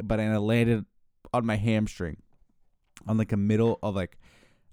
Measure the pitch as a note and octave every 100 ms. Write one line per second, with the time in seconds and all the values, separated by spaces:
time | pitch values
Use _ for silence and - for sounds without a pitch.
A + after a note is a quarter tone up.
0 | G#2+ A2 G#2+ G#2+ G#2+ A#2 A#2 A2+ G2 _
1 | _ _ - A#2+ A2+ G#2+ A2 A2 G#2+ -
2 | E2+ D2+ _ _ _ _ _ _ _ -
3 | - A2 A2 G#2 G2+ G#2+ A#2 - G#2 G2
4 | F2+ - - _ _ _ _